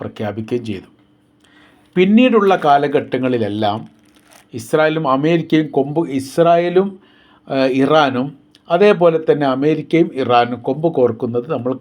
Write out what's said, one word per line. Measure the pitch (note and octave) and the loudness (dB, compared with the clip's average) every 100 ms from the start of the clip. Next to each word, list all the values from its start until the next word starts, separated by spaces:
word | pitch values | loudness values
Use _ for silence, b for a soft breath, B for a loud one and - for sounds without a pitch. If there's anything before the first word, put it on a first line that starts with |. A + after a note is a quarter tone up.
പ്രഖ്യാപിക്കുകയും | A2 - G#2+ G2+ A2 B2 A2 | -14 -10 -8 -8 -6 -8 -6
ചെയ്തു. | F#2 - _ _ _ _ _ b b b b b F3 | -12 -14 _ _ _ _ _ b b b b b 0
പിന്നീടുള്ള | F#3+ A3 B3+ A3 G3 F3 | 4 6 6 4 2 2
കാലഘട്ടങ്ങളിലെല്ലാം | D3+ C#3+ C#3+ C#3 - C3 B2+ A#2+ G#2 G#2 G#2+ A2 A2 _ _ b b b b A#2+ | 4 2 2 -2 -2 -4 -2 -2 -4 -2 -4 -4 -10 _ _ b b b b -16
ഇസ്രായേലും | A2+ D#3 D#3 D#3+ C#3+ C3+ | -4 0 0 0 -2 0
അമേരിക്കയും | D3+ E3+ - D#3 D#3 D3 | 0 0 0 -2 0 -4
കൊമ്പ്, | C#3 D3 D3 C3+ | -4 -4 -4 -6
ഇസ്രായേലും, | C3+ - E3 E3+ F3 F3 G3 F#3+ b b b b - | -6 0 2 2 2 0 -2 -8 b b b b -8
ഏഹ്, | C3+ C3 C3 | -2 0 0
ഇറാനും | C3+ D#3 C#3 B2 C#3+ - _ _ - | 2 2 2 -2 -6 -10 _ _ -4
അതേപോലെ | F3 G#3 E3+ E3+ D#3+ D#3+ | 2 4 4 2 2 0
തന്നെ | D3+ C#3 B2+ | 0 0 0
അമേരിക്കയും | D3 D#3 - E3 F3 C3+ | 0 -2 0 0 0 -2
ഇറാനും | A#2+ A#2+ A#2+ A#2 C3+ | 0 2 2 -4 -6
കൊമ്പ് | C#3 E3 C#3 | -2 -2 0
കോർക്കുന്നത് | A#2+ A2+ A#2+ A#2+ C#3+ | 0 0 -4 -6 -6
നമ്മൾ | C3+ B2 C3 | -6 -6 -6